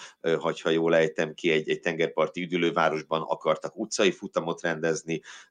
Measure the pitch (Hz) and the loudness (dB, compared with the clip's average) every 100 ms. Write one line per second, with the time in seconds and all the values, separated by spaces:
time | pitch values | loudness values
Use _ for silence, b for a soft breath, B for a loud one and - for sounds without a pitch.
0 | B B 82 80 82 80 87 82 82 82 | B B 0 2 0 -2 2 2 4 4
1 | 80 - 80 76 87 78 73 78 87 80 | 4 0 -4 -2 0 2 0 -2 -2 0
2 | 80 - 78 87 87 87 85 82 80 78 | -2 0 -2 -2 -4 0 2 2 2 0
3 | 76 80 80 80 90 - - - 107 - | -2 -4 -2 -2 0 -2 -4 -8 -8 2
4 | 101 - 98 - 82 82 87 78 82 78 | 2 2 -4 -4 -4 -4 -4 -2 0 -2
5 | - 80 B B B | -2 -6 B B B